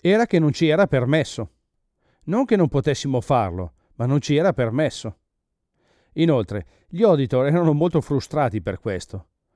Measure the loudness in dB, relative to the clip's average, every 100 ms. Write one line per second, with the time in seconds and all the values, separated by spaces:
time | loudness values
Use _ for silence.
0 | 0 2 2 2 2 2 2 2 2 2
1 | 2 0 -2 -6 -14 _ _ _ _ _
2 | _ _ -6 -4 0 2 2 0 -2 -2
3 | -2 -4 0 0 0 -4 -10 _ _ -6
4 | 0 0 2 2 2 0 -2 0 -2 -4
5 | -14 -14 _ _ _ _ _ _ _ _
6 | _ 0 2 2 0 -6 -10 _ -12 0
7 | 2 4 2 0 2 2 2 2 0 0
8 | -2 -4 -4 -2 -2 -2 -6 -8 -6 -8
9 | -8 -16 -16 _ _